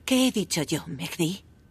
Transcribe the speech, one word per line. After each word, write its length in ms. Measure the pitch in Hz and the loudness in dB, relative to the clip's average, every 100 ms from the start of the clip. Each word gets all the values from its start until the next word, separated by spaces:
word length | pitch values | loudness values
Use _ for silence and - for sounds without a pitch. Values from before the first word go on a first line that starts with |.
| - | 0
¿Qué 220 | 254 254 | 4 4
he 40 | |
dicho 320 | 220 175 170 | 2 -2 -2
yo, 220 | 143 156 - | -2 -4 -4
Mehdi? 560 | 139 160 - 165 - - - - | -8 -6 0 0 -2 -12 -20 -20